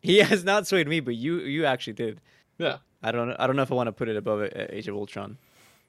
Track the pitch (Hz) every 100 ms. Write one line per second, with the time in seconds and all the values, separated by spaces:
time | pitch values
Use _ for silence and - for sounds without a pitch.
0 | - 196 196 208 180 202 180 190 147 160
1 | 127 117 131 175 127 143 151 127 - 104
2 | 117 107 _ _ _ _ 165 - _ _
3 | 113 117 120 - 127 135 131 127 120 101
4 | 113 107 101 107 104 - 101 101 110 101
5 | 101 - 101 120 _ _ - _